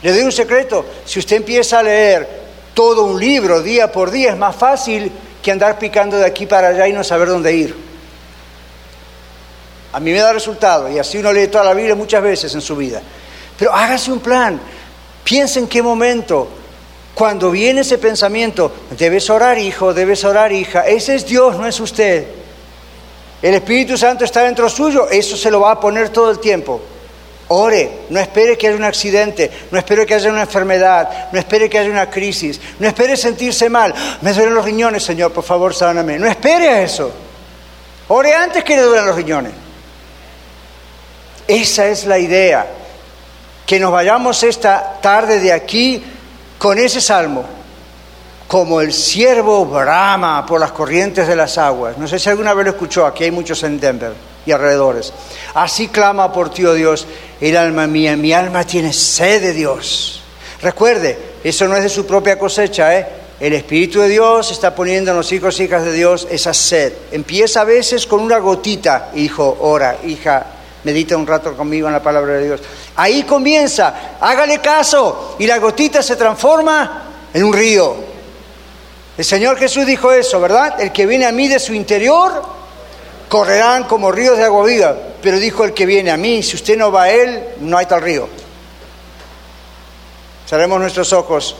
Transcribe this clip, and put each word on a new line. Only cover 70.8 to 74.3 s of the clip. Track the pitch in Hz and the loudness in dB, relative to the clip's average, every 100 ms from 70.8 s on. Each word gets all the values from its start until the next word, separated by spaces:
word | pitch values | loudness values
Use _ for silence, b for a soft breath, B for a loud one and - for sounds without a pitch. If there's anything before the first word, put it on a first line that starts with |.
medita | 156 151 160 170 | -4 -4 0 -2
un | 151 | 0
rato | 156 160 139 | -2 -2 -8
conmigo | 151 156 151 | -6 -4 -2
en | |
la | 147 | -2
palabra | 151 147 143 | 0 0 0
de | 143 | -2
Dios. | 147 139 B B B - | -2 -6 B B B -2
Ahí | 185 269 | 0 0
comienza, | 285 285 269 302 285 - 170 - - - | 2 2 4 2 2 2 0 -2 -14 -4
hágale | 202 | 0